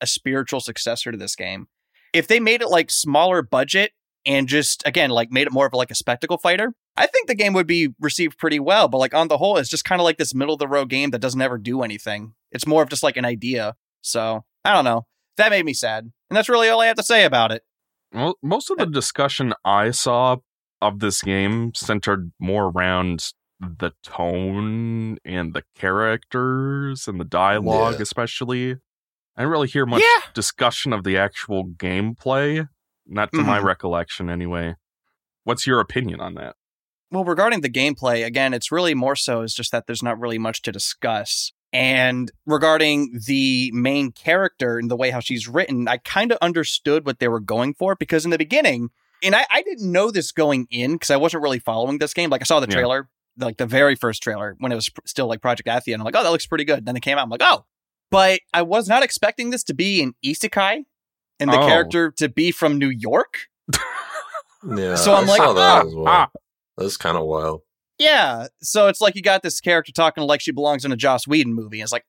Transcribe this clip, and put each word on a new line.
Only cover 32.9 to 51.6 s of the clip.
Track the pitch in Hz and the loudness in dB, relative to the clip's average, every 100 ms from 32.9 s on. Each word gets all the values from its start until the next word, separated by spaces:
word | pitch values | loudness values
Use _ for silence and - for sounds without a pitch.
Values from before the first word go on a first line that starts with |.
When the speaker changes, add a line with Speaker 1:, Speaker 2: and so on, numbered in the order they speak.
| _ - | _ -8
Speaker 2:
not | 101 107 | -4 -2
to | 160 | 0
my | 143 104 | 0 2
Speaker 1:
Mm-hmm. | 98 | 0
Speaker 2:
recollection | 90 92 85 85 - 87 | -2 -2 -4 -4 -8 -6
anyway. | 87 87 87 85 85 _ _ _ _ _ _ | -6 -6 -6 -6 -8 _ _ _ _ _ _
What's | - 120 - | -4 -2 2
your | 123 | 2
opinion | 101 127 117 85 | 2 -2 -6 -8
on | 87 | -10
that? | 87 60 - _ _ _ _ - | -12 -14 -16 _ _ _ _ -8
Speaker 1:
Well, | 185 | -4
regarding | 180 170 220 220 | -2 2 2 2
the | 139 | -2
gameplay, | 123 143 139 127 117 | 0 0 0 0 0
again, | 117 127 135 | 0 0 0
it's | 123 - | -2 -4
really | 165 175 | -2 0
more | 139 131 139 | 0 0 -2
so | - 117 | -2 -4
is | 113 | -4
just | 117 117 | -6 -4
that | 117 - | -4 -6
there's | 117 | -6
not | 120 113 | -6 -4
really | 117 113 | -4 -4
much | 113 110 | -4 -6
to | - | -8
discuss. | 98 - - 120 107 101 - - _ _ | -6 -8 -4 -4 -4 -4 -6 -6 _ _
And | 127 131 131 127 127 120 - - | 0 2 2 2 0 -6 -8 -2
regarding | 151 160 156 156 147 139 120 110 | 2 4 4 4 2 -2 -6 -2
the | 135 135 127 127 | 0 2 0 0
main | 117 127 143 135 | 0 0 0 -2
character | - - 175 185 - 123 117 | -4 0 0 0 -2 -2 -2
and | 117 | -2
the | 120 | 0
way | 131 | 0
how | 123 | -2
she's | - 123 110 | -4 -6 -4
written, | 139 185 127 117 | -2 -2 -2 -2
I | 123 | -4
kinda | - 196 233 196 | -2 -2 0 2
understood | 175 165 147 - 147 151 139 | 0 0 -2 -2 0 0 0
what | 127 | -2
they | 120 | 0
were | 113 | 0
going | 98 110 131 | -2 -2 -2
for, | 147 190 190 | -2 -2 -2
because | - 160 | 0 -2
in | 165 | 0
the | 165 | -2
beginning, | 151 285 254 123 120 _ _ - | 0 2 2 0 -6 _ _ -4
and | 185 | 2
I, | 202 - | 2 2
I | 254 | 0
didn't | 392 269 190 | -2 -6 0
know | 175 214 | 2 2
this | 202 156 | 0 -4
going | - 151 135 120 | 0 2 2 -2
in | 120 127 160 | -4 -4 -2
'cause | - | 0
I | 139 | 2
wasn't | 160 165 | 2 0
really | 147 | -2
following | 127 | -2